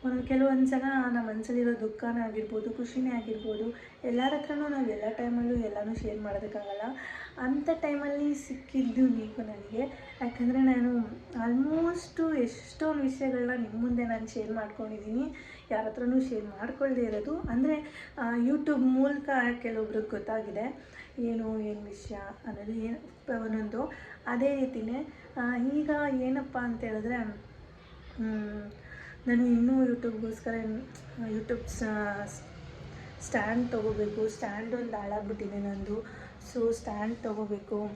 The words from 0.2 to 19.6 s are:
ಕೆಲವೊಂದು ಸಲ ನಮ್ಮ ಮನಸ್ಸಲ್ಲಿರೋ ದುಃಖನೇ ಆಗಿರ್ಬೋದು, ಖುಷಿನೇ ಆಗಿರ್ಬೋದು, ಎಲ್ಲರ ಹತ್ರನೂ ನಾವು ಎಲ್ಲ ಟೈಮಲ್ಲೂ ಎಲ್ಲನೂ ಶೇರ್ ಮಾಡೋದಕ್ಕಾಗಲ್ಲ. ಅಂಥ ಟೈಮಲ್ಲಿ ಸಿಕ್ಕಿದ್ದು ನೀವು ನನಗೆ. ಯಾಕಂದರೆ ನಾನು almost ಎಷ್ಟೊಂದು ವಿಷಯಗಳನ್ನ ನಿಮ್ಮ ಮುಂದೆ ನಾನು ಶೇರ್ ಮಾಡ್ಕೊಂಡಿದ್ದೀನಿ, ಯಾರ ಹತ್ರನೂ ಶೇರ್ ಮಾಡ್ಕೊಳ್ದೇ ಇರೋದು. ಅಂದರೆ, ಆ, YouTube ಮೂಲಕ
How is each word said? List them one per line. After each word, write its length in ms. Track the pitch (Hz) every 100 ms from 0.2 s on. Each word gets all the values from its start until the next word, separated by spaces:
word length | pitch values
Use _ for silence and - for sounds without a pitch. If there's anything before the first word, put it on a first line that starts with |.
ಕೆಲವೊಂದು 440 | 254 269 269 262 262
ಸಲ 160 | 262 269 269 247
ನಮ್ಮ 200 | 240 220
ಮನಸ್ಸಲ್ಲಿರೋ 520 | 220 220 247 240 226
ದುಃಖನೇ 400 | 220 - 233 233
ಆಗಿರ್ಬೋದು, 540 | 226 214 214 220 214
ಖುಷಿನೇ 360 | 226 240 262 254
ಆಗಿರ್ಬೋದು, 640 | 240 220 214 220 214 226 240 - -
ಎಲ್ಲರ 300 | 254 240 262 294
ಹತ್ರನೂ 320 | 294 294 294
ನಾವು 220 | 277 240
ಎಲ್ಲ 140 | 208 214 220
ಟೈಮಲ್ಲೂ 380 | 240 240 240
ಎಲ್ಲನೂ 400 | 240 214 202 208
ಶೇರ್ 260 | 226 220 214
ಮಾಡೋದಕ್ಕಾಗಲ್ಲ. 600 | 208 202 208 208 202 202 226 262 - - - -
ಅಂಥ 300 | 254 294 294 320
ಟೈಮಲ್ಲಿ 540 | 302 285 285 285 294
ಸಿಕ್ಕಿದ್ದು 760 | 285 - 262 - 269 240 226 254
ನೀವು 340 | 220 214 -
ನನಗೆ. 380 | 214 208 196 220 285 - - -
ಯಾಕಂದರೆ 380 | 240 - 240 262
ನಾನು 400 | 262 247 240 247 214 - -
almost 1040 | 254 233 247 294 320 330 349 - - 330 302
ಎಷ್ಟೊಂದು 640 | 233 - - - 311 302
ವಿಷಯಗಳನ್ನ 600 | 269 262 262 254 240 247
ನಿಮ್ಮ 180 | 220 220
ಮುಂದೆ 240 | 247 240
ನಾನು 220 | 233 226 220
ಶೇರ್ 260 | 233 220
ಮಾಡ್ಕೊಂಡಿದ್ದೀನಿ, 840 | 220 208 - 220 214 214 233 302 - - - -
ಯಾರ 160 | 220 220
ಹತ್ರನೂ 340 | 233 247 262
ಶೇರ್ 240 | 262 226
ಮಾಡ್ಕೊಳ್ದೇ 560 | 208 196 226 262 277 254
ಇರೋದು. 380 | 233 208 208 330
ಅಂದರೆ, 680 | 277 240 277 302 302 - - -
ಆ, 180 | 233 240
YouTube 420 | 240 294 302 285
ಮೂಲಕ 500 | 262 254 277 277 285 262 240 240